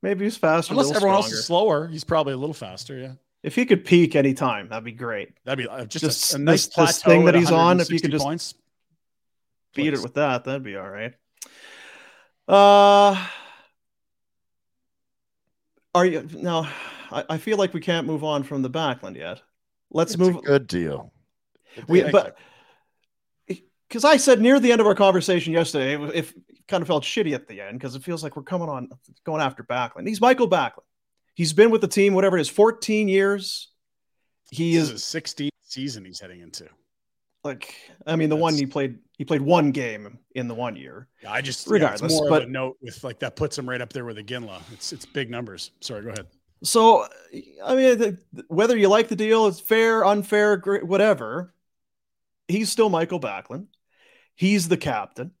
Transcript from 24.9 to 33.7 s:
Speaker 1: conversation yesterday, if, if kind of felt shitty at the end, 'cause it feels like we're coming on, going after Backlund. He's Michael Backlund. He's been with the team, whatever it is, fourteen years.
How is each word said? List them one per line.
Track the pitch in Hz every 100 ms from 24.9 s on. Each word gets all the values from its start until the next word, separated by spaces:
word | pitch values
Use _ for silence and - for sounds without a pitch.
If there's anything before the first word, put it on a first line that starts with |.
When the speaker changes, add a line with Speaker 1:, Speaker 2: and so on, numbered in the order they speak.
| 196
Speaker 1:
conversation | 196 185 165 180 165
yesterday, | 165 165 147 131
if, | 147 147
if | 165 151 - _ _ _
kind | 190
of | 160
felt | 156
shitty | - - 143
at | 135 -
the | 101
end, | 98 117
'cause | 131 139
it |
feels | 131 165
like | 151 143
we're |
coming | 135 185 165
on, | 135 123 131 _ _
going | - 156
after | 139 131
Backlund. | - 123 120 - 190
He's | 214
Michael | 240 262 226
Backlund. | 175 123 - _ _ _ _ _
He's | - 165
been | 156 226
with | 226
the | 196
team, | - 196
whatever | 190 190 180
it |
is, | 147
fourteen | - 214 226 - 214 208
years. | 190 196 202 185 - -